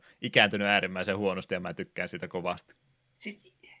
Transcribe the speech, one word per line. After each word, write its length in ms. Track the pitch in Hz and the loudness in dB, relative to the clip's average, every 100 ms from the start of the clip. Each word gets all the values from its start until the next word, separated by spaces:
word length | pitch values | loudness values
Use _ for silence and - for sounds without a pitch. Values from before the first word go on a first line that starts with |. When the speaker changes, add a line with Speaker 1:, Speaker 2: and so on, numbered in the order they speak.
| - - | -14 -10
Speaker 1:
ikääntynyt 460 | 117 127 104 104 101 | 2 6 6 4 4
äärimmäisen 500 | 101 92 92 98 98 | 4 2 -4 -2 0
huonosti, 380 | 98 92 - | 0 -2 -4
ja 60 | 92 | -6
mä 140 | 90 | -4
tykkään 340 | 82 90 - 87 | -8 -8 -6 -6
siitä 200 | 170 185 | -6 -8
kovasti. 460 | - 90 117 - _ _ _ _ | -6 -4 -6 -10 _ _ _ _
Speaker 2:
Siis 400 | - 208 - - _ - - | -12 -12 -12 -18 _ -20 -20